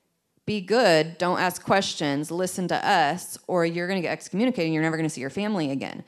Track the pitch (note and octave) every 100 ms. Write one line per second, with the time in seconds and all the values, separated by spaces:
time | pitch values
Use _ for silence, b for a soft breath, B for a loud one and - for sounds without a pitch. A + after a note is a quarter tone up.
0 | b _ _ _ - G#3+ F3+ A3 A3 D#3+
1 | D#3+ E3 F3 F3+ F3+ F3 - G3 G3 -
2 | D3+ C#3 D3+ E3+ F3+ - F3+ D#3+ - G3
3 | D3 F3 - - - F3+ E3+ E3+ F3 G3
4 | D#3 D#3 - F3+ B3+ B3 E3 D#3 D#3+ D#3+
5 | D#3+ - C3 G3 G#3 G#3 D3+ C3+ F#2 G1+